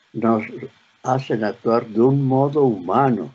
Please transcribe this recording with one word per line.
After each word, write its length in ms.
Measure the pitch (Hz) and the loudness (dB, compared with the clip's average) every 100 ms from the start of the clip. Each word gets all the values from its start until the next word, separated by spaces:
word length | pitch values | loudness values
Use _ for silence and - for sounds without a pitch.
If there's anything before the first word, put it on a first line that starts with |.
| _ | _
nos 320 | 117 113 113 110 123 - _ _ _ | -4 0 0 -2 -12 -16 _ _ _
hacen 400 | 131 131 135 117 | -4 -2 -2 -4
actuar 420 | 107 - 123 117 113 | -4 -4 0 0 0
de 140 | 107 | 2
un 240 | 127 139 135 | 4 4 2
modo 380 | 131 143 147 | 2 2 2
humano, 720 | 135 101 85 113 139 104 76 | 0 0 -2 0 2 0 -4